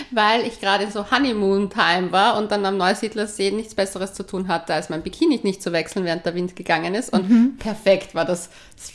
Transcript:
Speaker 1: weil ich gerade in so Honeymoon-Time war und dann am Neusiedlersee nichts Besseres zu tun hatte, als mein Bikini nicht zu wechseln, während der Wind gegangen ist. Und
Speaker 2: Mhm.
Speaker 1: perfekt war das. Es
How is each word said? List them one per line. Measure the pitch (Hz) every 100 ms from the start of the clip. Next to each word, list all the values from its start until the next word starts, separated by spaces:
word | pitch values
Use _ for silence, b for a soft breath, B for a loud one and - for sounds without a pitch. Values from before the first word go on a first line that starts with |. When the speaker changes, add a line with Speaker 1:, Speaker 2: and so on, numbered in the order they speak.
| 294
Speaker 1:
weil | 233 214 233 240
ich | -
gerade | 196 196
in | 208
so | 208 202
Honeymoon-Time | 254 277 214 196 196 202 214 170 175 180
war | 180 214 214
und | 214
dann | 208 196
am | 196
Neusiedlersee | 180 202 220 214 208 - 196
nichts | 208 220
Besseres | - 196 190 190
zu | -
tun | 190 185 185
hatte, | 170 170
als | 160 170
mein | 160
Bikini | 180 - 320 247
nicht | 202 185
zu | -
wechseln, | 170 160 -
während | 180 165 170
der |
Wind | 175 180 -
gegangen | 185 160 170
ist. | 196 254
Und | 220 185
Speaker 2:
Mhm. | 233 247 -
Speaker 1:
perfekt | 220 208 - 190 -
war | 165
das. | 170 175 - B B B
Es | -